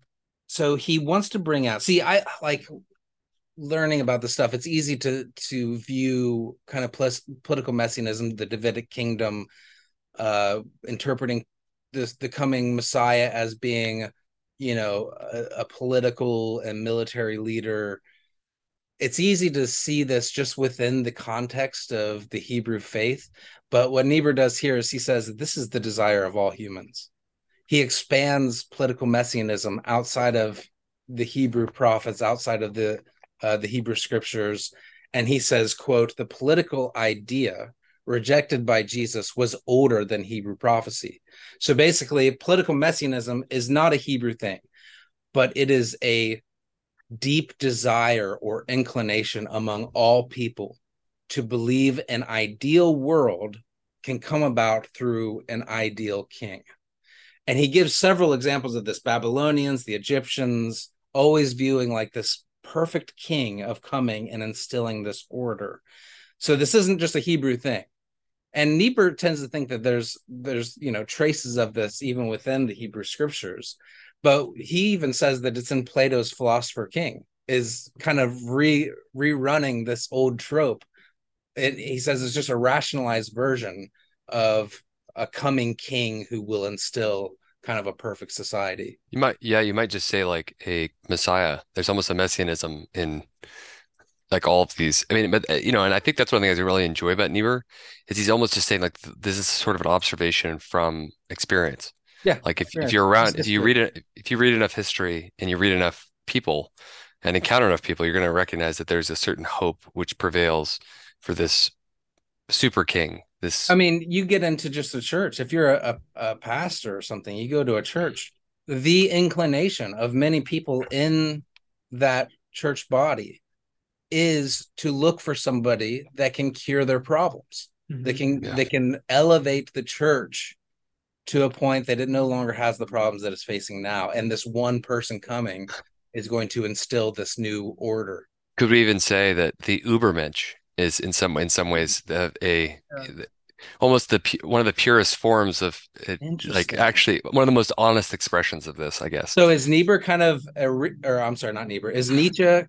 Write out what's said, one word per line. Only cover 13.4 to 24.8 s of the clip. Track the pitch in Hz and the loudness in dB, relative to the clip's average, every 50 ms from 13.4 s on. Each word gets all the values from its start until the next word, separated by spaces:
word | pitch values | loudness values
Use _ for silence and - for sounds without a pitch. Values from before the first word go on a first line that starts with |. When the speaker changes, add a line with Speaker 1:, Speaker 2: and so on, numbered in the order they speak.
| 113 113 110 | -4 -4 -6
Speaker 1:
being, | 110 127 123 117 117 113 110 110 113 110 107 _ _ _ _ _ _ _ _ _ - | -6 -4 -2 -2 -2 -2 -2 -4 -6 -8 -10 _ _ _ _ _ _ _ _ _ -8
you | 139 123 117 | -4 -4 -2
know, | 113 107 104 101 104 107 - - - - - | -2 -2 -2 -2 -4 -6 -8 -12 -14 -14 -10
a, | 113 117 117 - - 107 | -8 -8 -8 -8 -8 -8
a | 123 | -8
political | - - - 127 127 131 127 123 123 120 - 131 123 117 113 113 113 113 117 | -8 -8 -8 -2 2 2 4 2 2 0 0 -2 0 0 0 -2 -2 -4 -6
and | - 110 107 107 | -6 -8 -8 -6
military | 110 113 113 117 113 113 - 120 113 107 110 107 | -4 -2 -2 -2 -2 -4 -4 -4 -4 -4 -4 -6
leader. | 110 113 113 110 107 110 107 107 104 101 98 - _ _ _ _ _ _ _ _ _ _ _ _ _ _ _ _ _ _ _ - | -6 -4 -4 -4 -4 -4 -4 -4 -4 -6 -8 -12 _ _ _ _ _ _ _ _ _ _ _ _ _ _ _ _ _ _ _ -6
It's | 147 123 - 170 | -4 -4 0 2
easy | 180 202 196 175 185 165 | 2 2 4 4 2 0
to | 139 143 131 | 0 0 -2
see | 117 - - - 151 151 147 143 | 0 -2 -2 -2 -2 0 0 0
this | 131 127 123 120 - | 2 0 0 0 -2
just | - 143 131 - - 135 | -4 -4 -4 -4 -2 -2
within | 135 127 127 - 123 123 131 131 | -2 -2 -2 -2 0 0 0 0
the | 123 120 | -2 -2
context | - - - 117 113 120 123 120 131 135 135 131 - - - - | -6 -8 -8 -6 -6 -6 -6 -6 -4 -4 -4 -4 -6 -10 -10 -6
of | 123 107 107 107 107 104 101 - | -4 -4 -4 -4 -4 -8 -10 -10
the | - 104 | -10 -10
Hebrew | - - 123 120 107 117 113 104 | -8 -4 -4 -4 -2 -4 -6 -6
faith. | - - - 107 110 123 135 - - - _ - - - - - _ - | -6 -6 -4 -2 -2 -2 -2 -6 -10 -20 _ -20 -20 -20 -20 -20 _ 2
But | 131 123 123 131 | 2 4 4 4
what | 131 131 131 | 4 2 4
Niebuhr | 139 147 156 147 151 135 | 4 4 4 4 4 4
does | 135 131 123 117 - | 4 4 2 2 0
here | - 139 127 | 0 0 0
is | 120 | 0